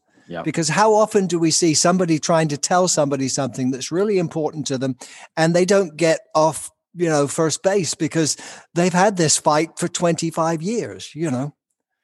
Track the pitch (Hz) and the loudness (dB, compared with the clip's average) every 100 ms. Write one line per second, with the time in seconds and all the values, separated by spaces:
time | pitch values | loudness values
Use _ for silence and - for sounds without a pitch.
0 | _ _ - 85 160 151 156 156 220 214 | _ _ -14 -8 -6 -4 -2 2 4 4
1 | 214 208 190 170 165 156 175 147 175 180 | 2 2 0 0 0 2 2 2 2 2
2 | 180 156 - 165 160 143 - 180 185 165 | 2 0 2 0 0 -2 0 0 2 2
3 | 143 139 135 135 131 135 127 131 123 165 | 0 -2 -2 -4 -4 -4 -4 -4 -6 -2
4 | 208 196 165 165 151 156 131 131 135 127 | 0 0 -2 -4 -4 -6 -6 -4 -4 -6
5 | - - - - 165 175 185 196 185 151 | -12 -20 -10 0 2 2 4 2 2 0
6 | 165 156 - 160 156 139 - - _ 165 | 2 2 0 0 2 0 -10 -18 _ -4
7 | 170 151 143 - 160 - 190 202 156 - | 0 2 0 0 -2 0 0 0 -2 -4
8 | 156 165 156 - - - - 165 180 175 | -4 0 -2 -2 -10 -20 -6 0 2 4
9 | 196 190 156 - - 151 165 - 170 - | 2 2 0 2 2 2 0 -4 -8 2
10 | 175 165 165 165 165 165 170 233 135 95 | 2 2 -2 -2 -2 -2 -4 -4 -6 -10
11 | - 143 160 123 143 - _ _ _ _ | -14 -6 -4 -2 -4 -10 _ _ _ _